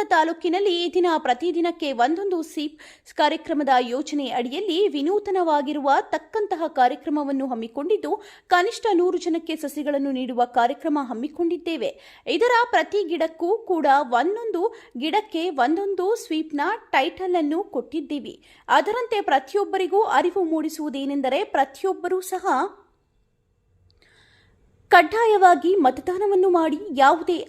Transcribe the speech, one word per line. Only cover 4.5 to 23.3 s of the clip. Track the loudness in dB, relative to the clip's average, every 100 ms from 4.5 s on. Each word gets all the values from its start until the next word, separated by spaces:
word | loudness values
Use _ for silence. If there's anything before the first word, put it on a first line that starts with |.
| -4 -4 0 0
ವಿನೂತನವಾಗಿರುವ | 0 0 0 0 0 2 0 0 -2 2 2
ತಕ್ಕಂತಹ | 0 -6 -4 -4 -2 -4 -2
ಕಾರ್ಯಕ್ರಮವನ್ನು | 2 2 2 -4 -4 -2 -4 -4
ಹಮ್ಮಿಕೊಂಡಿದ್ದು, | -6 -8 -6 -2 -2 -2 -6 -6 -20 0
ಕನಿಷ್ಠ | 0 2 -2 0
ನೂರು | 2 2 0
ಜನಕ್ಕೆ | -2 -4 -4 -6
ಸಸಿಗಳನ್ನು | -6 -4 -2 -2 -2
ನೀಡುವ | -4 -4 -2 0
ಕಾರ್ಯಕ್ರಮ | 2 0 0 -2 -2
ಹಮ್ಮಿಕೊಂಡಿದ್ದೇವೆ. | -2 -6 -8 -4 -2 -2 -4 -4 -6 -8 -18 -12 -4
ಇದರ | 0 2 4 2
ಪ್ರತಿ | 0 0 -2
ಗಿಡಕ್ಕೂ | -2 -2 -4 -2 -2 -2
ಕೂಡ | 0 0 4 4
ಒಂದೊಂದು | 2 0 0 -2 -4 -2 -2 -4 -14 -8
ಗಿಡಕ್ಕೆ | -2 -2 -2 -4 -4
ಒಂದೊಂದು | 0 0 0 -2 -2 -2 -2
ಸ್ವೀಪ್‌ನ | -2 -6 -4 -4 -2 -4 -2
ಟೈಟಲ್ | 0 0 -4 -2 0
ಅನ್ನು | 0 -2
ಕೊಟ್ಟಿದ್ದೀವಿ. | -4 -8 -6 -8 -8 -10 -10 -16 _ _ 2
ಅದರಂತೆ | 2 2 -2 -2 -2
ಪ್ರತಿಯೊಬ್ಬರಿಗೂ | 0 0 0 -4 -2 -2 0 0
ಅರಿವು | 2 2 2 0
ಮೂಡಿಸುವುದೇನೆಂದರೆ, | -2 -2 -4 -6 -8 -6 -4 -2 0 -2
ಪ್ರತಿಯೊಬ್ಬರೂ | 0 0 -2 -2 -4 -4 -4 -4
ಸಹ | -4 -4 -2 -2 -2 -8 _ _ _ _ _